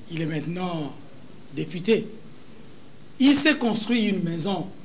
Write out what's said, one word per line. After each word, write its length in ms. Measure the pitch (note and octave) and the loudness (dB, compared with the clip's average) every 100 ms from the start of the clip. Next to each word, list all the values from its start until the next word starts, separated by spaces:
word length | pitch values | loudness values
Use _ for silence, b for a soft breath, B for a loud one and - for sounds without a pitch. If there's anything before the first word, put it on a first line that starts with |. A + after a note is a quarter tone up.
| - | -8
il 100 | D#3+ | -4
est 40 | D#3+ | -2
maintenant 680 | D#3 D3+ F3 F3+ E3 C#3 - - - - - - C#3 | -2 -4 -4 -2 -2 -4 -8 -12 -12 -12 -12 -8 -6
député, 520 | D#3 F3+ F#3+ G#3 - - - - - - - - - - - - | -4 -2 4 4 2 -8 -12 -14 -14 -12 -12 -12 -12 -12 -8 4
il 140 | C4+ | 6
s'est 240 | C#4+ D#4+ D4 | 8 6 4
construit 500 | A#3+ G3+ - A#3 G#3 | 2 2 2 4 4
une 160 | F#3+ | 2
maison 420 | E3 E3 F#3 F#3 - - | 0 0 0 0 -4 -8